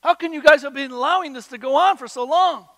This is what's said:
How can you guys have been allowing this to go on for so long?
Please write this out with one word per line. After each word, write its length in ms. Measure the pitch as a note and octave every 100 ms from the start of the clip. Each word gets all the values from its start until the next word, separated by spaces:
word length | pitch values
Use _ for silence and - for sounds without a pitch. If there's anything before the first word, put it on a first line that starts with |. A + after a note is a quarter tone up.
How 120 | D4
can 180 | F4 E4+
you 100 | D#4+
guys 200 | C#4+ D4+
have 120 | C#4+
been 160 | C4+ C4+
allowing 420 | B3+ C4 F#4 E4+
this 140 | C4 G#3+
to 100 | B3
go 180 | C4 C#4
on 200 | F#4 G4
for 120 | B3
so 160 | B3+
long? 420 | B3 D#4+ F#4 C#4+ F3